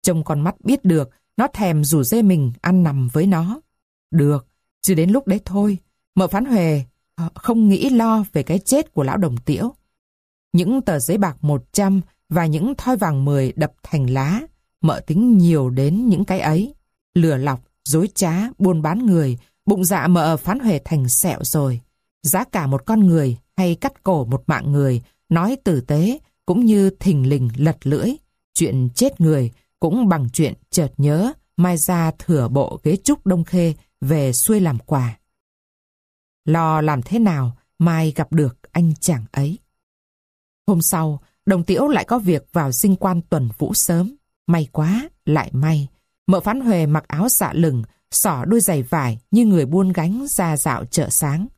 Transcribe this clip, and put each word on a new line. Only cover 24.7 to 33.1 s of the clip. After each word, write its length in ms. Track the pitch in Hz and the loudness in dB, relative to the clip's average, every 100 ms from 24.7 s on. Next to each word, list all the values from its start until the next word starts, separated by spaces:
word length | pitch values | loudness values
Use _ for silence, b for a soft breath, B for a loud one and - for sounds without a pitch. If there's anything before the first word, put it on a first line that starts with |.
người, 300 | 143 139 123 b b _ | 0 0 -2 b b _
nói 280 | 165 190 269 | 0 0 -2
tử 160 | 208 147 | -2 -2
tế 380 | 123 147 185 277 _ _ - | 0 0 0 -2 _ _ -2
cũng 180 | 185 | 2
như 260 | 233 208 190 | 4 4 2
thình 380 | 190 190 147 131 | 0 0 2 2
lình 220 | 143 123 120 | 0 -2 0
lật 300 | 151 - 135 | 0 0 -2
lưỡi. 240 | 147 226 294 _ _ _ | -2 -2 -6 _ _ _
Chuyện 340 | - 165 131 127 | -4 -2 0 -2
chết 260 | 123 269 - | 0 -2 2
người 300 | 160 147 120 b b _ | 2 2 -2 b b _
cũng 280 | 165 220 220 | -2 0 2
bằng 200 | 165 123 | 0 -2
chuyện 220 | - 147 - _ | -2 -2 -4 _
chợt 220 | - 143 - | -2 -2 0
nhớ, 360 | 143 151 226 311 _ - | 0 2 -2 -6 _ 0
mai 200 | 180 170 | 0 0
ra 340 | - 175 160 - | 0 0 -2 -4
thửa 300 | - 156 117 | -2 0 0
bộ 320 | 135 - - | -2 -2 -4
ghế 140 | 151 190 | -2 0
trúc 300 | - | 0